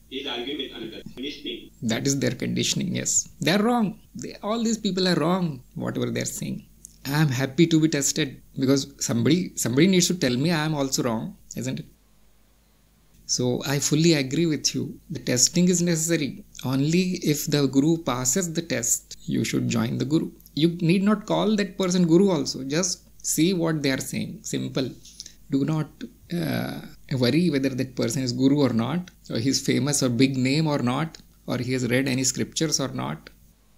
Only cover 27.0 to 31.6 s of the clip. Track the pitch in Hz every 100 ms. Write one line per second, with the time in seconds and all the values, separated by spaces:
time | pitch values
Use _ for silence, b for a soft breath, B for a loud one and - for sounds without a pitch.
27 | - 135 123 147 180 139 135 127 131 -
28 | 117 123 127 123 135 143 131 113 117 170
29 | 180 - - 117 123 131 - 123 135 139
30 | 131 120 135 131 127 147 160 143 120 135
31 | 160 - - - - 127